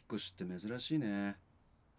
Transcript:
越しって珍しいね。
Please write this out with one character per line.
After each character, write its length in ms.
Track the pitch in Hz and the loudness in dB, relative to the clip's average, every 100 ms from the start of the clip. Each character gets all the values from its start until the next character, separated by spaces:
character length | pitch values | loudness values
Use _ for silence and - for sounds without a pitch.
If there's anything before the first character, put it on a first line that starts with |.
| - | -2
越 60 | 107 | -4
し 140 | - | -2
っ 20 | |
て 100 | - | -4
珍 340 | 90 90 104 123 | -4 -2 -2 -2
し 180 | - 156 | 0 2
い 20 | |
ね。 380 | 110 101 101 101 - - - - - | 4 2 0 -2 -12 -20 -20 -20 -20